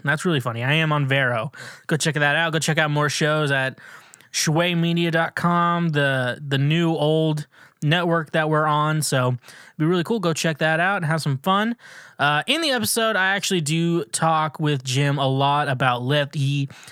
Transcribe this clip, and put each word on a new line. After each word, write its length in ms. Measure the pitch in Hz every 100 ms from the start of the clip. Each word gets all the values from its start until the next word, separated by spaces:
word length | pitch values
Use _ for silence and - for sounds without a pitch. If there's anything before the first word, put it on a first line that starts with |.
That's 200 | 143 151
really 160 | 185 151
funny. 240 | 120 113
I 100 | 127
am 160 | 156 160
on 160 | 151 135
Vero. 460 | 135 127 120 143 - - - -
Go 120 | 156
check 160 | 165
that 220 | 151 147 151
out. 180 | 165
Go 40 | 156
check 200 | 147 156
out 120 | 156
more 200 | 147 147
shows 400 | - 151 156 147
at 280 | 135 131 - - - - - -
shway 460 | - - 156 175 170
media 320 | 170 170 170
dot 240 | 165 165
com, 560 | - 175 175 170 170 170
the, 500 | 147 143 131 123 120
the 160 | 147 139
new 360 | 139 165 165
old 540 | 160 151 160 160 151 - - - _
network 460 | 147 170 175 165 151
that 180 | 165 156
we're 180 | 151 156
on. 360 | 151 151 156
So 260 | 147 135 127
it'd 120 | 123 - - - -
be 80 |
really 200 | 156 180
cool. 160 | 165 226
Go 120 | 170
check 260 | 156 165 151
that 220 | 156 160
out 180 | 180 196
and 60 |
have 160 | 151 160
some 180 | 147 131
fun. 380 | 190 196 220 240 - - - -
Uh, 280 | 143 147 151
in 140 | 302
the 100 | 320
episode, 460 | 247 214 233 226 202
I 180 | 190
actually 260 | 196 - 185
do 440 | 147 165 170 170
talk 560 | - - 160 160 156 -
with 240 | 151 143
Jim 340 | 131 131 143 139
a 80 | 135
lot 420 | 135 135 147 143
about 340 | 123 131 123
Lyft. 340 | 123 147 143 151
He 320 | 139 143 139 - -